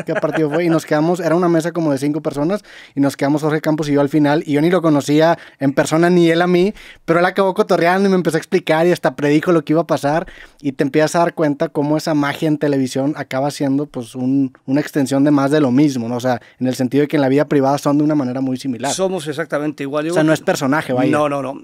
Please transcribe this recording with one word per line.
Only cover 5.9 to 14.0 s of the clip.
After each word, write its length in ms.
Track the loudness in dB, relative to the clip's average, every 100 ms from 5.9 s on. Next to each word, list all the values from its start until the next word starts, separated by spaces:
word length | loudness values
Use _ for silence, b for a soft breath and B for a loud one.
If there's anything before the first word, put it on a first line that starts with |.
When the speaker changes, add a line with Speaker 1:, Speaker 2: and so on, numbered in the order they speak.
| 2 4
Speaker 1:
ni 200 | 4 4
él 120 | 4
a 60 | 2
mí, 260 | 2 2 B B B -2
pero 140 | 0
él 60 | 2
acabó 280 | 0 0
cotorreando 560 | 0 0 2 2 2 2
y 20 |
me 60 | 2
empezó 180 | 0 -2
a 40 |
explicar 480 | -2 -2 0 2 2
y 40 |
hasta 240 | 2 0 -2
predijo 380 | 0 2 2
lo 100 | 0
que 80 | 2
iba 100 | 0
a 40 | 0
pasar, 400 | -2 0 -2 -4 B B B
y 140 | -6
te 100 | -2
empiezas 320 | -2 0 0 2
a 40 |
dar 140 | 0
cuenta 360 | 0 -2 -2 -4
cómo 260 | -2 -2 -2
esa 180 | -2
magia 360 | -2 -2 -2 -2
en 80 | 0
televisión 560 | 0 0 -2 -2 -4 -4
acaba 360 | -6 -4 -4
siendo, 340 | -4 -2 -2 -4
pues, 300 | -10